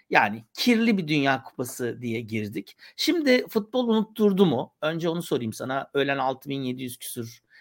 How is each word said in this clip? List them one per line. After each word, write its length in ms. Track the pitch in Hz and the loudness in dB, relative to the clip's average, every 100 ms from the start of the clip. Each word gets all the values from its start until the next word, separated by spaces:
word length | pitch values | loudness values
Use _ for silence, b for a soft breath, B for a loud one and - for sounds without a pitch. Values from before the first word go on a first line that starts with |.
| b | b
Yani 340 | 156 113 - - | 2 2 0 -12
kirli 440 | - 247 226 233 196 | -2 2 4 4 2
bir 100 | 151 | 2
Dünya 360 | 156 139 135 | 2 2 0
Kupası 580 | - - 123 - 120 117 | -4 -8 -8 -6 -6 -6
diye 200 | 120 113 | -6 -6
girdik. 560 | 110 110 104 - - - B B | -4 -4 -4 -8 -12 -16 B B
Şimdi 520 | - 339 285 247 247 | 0 2 4 4 2
futbol 400 | 226 208 254 240 | -4 -2 -2 2
unutturdu 580 | 220 214 - 208 185 190 | 2 0 2 4 6 4
mu? 280 | 123 - _ | 4 -2 _
Önce 280 | 151 165 165 | -4 -2 -2
onu 140 | 170 | -2
sorayım 300 | 165 139 117 | -2 -2 -2
sana. 360 | - 127 135 - | -6 -6 -6 -4
Ölen 240 | 143 139 139 | 0 0 0
altı 320 | 131 131 147 | -2 -4 -6
bin 120 | 135 | -6
yedi 220 | 131 127 | -4 -6
yüz 140 | 127 120 | -8 -12
küsur 420 | - 127 117 - _ b | -12 -10 -10 -12 _ b